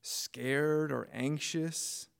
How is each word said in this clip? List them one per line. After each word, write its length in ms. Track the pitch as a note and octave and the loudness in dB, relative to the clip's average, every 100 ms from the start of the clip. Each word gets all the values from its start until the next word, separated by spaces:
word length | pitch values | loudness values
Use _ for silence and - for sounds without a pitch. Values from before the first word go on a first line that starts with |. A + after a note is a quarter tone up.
scared, 880 | - - - - B2 C#3 D3+ D3+ D#3 | -6 -4 -6 -4 0 4 4 4 2
or 180 | B2+ - | 0 -4
anxious. 920 | - B2+ D3+ - E3+ E3 D#3+ - - - | -2 0 0 0 0 -2 -2 -4 -6 -10